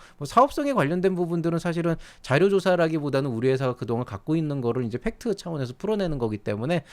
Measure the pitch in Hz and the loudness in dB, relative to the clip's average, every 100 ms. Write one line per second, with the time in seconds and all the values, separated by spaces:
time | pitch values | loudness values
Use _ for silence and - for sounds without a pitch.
0 | - - 143 233 277 - 285 233 143 180 | -10 -12 0 4 4 2 -2 0 0 2
1 | 190 180 170 170 165 165 175 170 170 160 | 0 0 -2 -2 0 -2 -2 -2 -2 -2
2 | - - - 143 196 196 185 175 160 160 | -6 -10 0 2 4 4 4 4 2 0
3 | 143 135 143 113 131 131 131 120 120 117 | 0 0 0 0 2 2 0 -2 -2 -4
4 | 123 98 - 165 151 139 156 131 117 120 | -4 -6 -2 0 0 -2 -2 0 -2 -4
5 | 226 - 233 196 175 151 123 - 202 208 | -4 -4 -4 -4 -4 -4 -6 -6 -4 -2
6 | 175 139 110 104 113 104 131 170 - | -2 -2 -2 -2 -4 -2 0 -2 -4